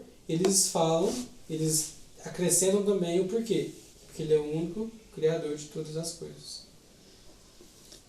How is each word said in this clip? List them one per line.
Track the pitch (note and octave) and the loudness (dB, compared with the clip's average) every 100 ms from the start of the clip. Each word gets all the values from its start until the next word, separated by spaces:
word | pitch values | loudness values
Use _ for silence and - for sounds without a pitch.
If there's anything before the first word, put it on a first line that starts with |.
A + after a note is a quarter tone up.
| - - - | -10 -18 -4
eles | E3 F#3 F#3+ - | 2 4 4 4
falam, | F3 E3 E3 G#3 B3 - - - | 2 4 4 2 0 -6 -14 -8
eles | D#3+ D#3+ D#3 - - - - | -2 0 0 -2 -8 -20 -14
acrescentam | - - F3 D#3+ F#3+ G3+ | -10 -2 2 4 4 4
também | G3+ F#3+ E3 F3 | 2 2 2 2
o | F#3 | 2
porquê. | A3+ A3+ E3 D#3+ - - - - | 0 0 0 0 -8 -20 -20 -16
Porque | - | -8
ele | D#3 | 2
é | D#3 | 4
o | D3+ D#3+ | 4 -2
único | F3 G3 A3+ - - | -2 -4 -6 -8 -16
criador | - D#3 E3 D3+ D3 | 0 2 2 -2 -6
de | |
todas | - E3 D#3 D#3 | -8 -8 -6 -6
as | E3+ | -6
coisas. | - F#2 D2 - - - - - - - - - - - - - - - - | -8 -12 -12 -14 -14 -16 -20 -20 -20 -20 -20 -20 -20 -20 -20 -20 -20 -20 -20